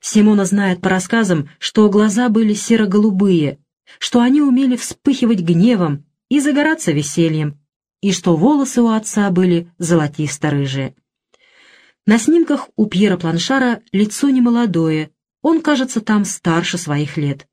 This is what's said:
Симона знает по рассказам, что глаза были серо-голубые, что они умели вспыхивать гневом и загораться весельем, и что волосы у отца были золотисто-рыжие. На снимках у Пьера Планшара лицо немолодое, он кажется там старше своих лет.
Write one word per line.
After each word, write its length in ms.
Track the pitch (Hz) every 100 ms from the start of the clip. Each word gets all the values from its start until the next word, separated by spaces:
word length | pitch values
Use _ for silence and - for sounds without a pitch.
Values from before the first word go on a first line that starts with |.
Симона 440 | - 214 214 208 190
знает 360 | 196 196 180
по 80 | 190
рассказам, 600 | 185 185 233 208 170 143 _
что 320 | - - 214
глаза 400 | 196 214 202 247
были 240 | 214 220
серо-голубые, 1040 | 208 - 226 214 202 214 190 202 180 143 135 _ _ _ -
что 220 | - 240
они 200 | 240 285
умели 340 | 285 247 269 247
вспыхивать 640 | - - - 262 233 220
гневом 640 | 170 170 208 233 170 143 _ _ _
и 100 | 277
загораться 520 | 285 285 302 320 -
весельем, 680 | 151 147 - 165 156 151 147 _ _ _ _
и 100 | 196
что 240 | 180 - 165
волосы 460 | 202 294 269 -
у 80 | 233
отца 400 | 220 220 - 202
были 420 | 180 185 170 170 _
золотисто-рыжие. 1160 | 170 170 151 147 151 - 151 143 139 135 135 - _ _ _ _ _ _ _ _ _ _ -
На 140 | 226
снимках 500 | 262 339 330 285 - -
у 100 | 214
Пьера 320 | 180 208 180
Планшара 640 | 170 165 170 269 254 226 _
лицо 380 | 196 214 - 285
немолодое, 840 | 262 240 233 233 165 160 156 151 _ _ _
он 200 | 302 330
кажется 400 | 311 285 262 233
там 240 | 214 214 190
старше 520 | - - 165 175 170
своих 400 | - 147 147 156
лет. 300 | 143 143 -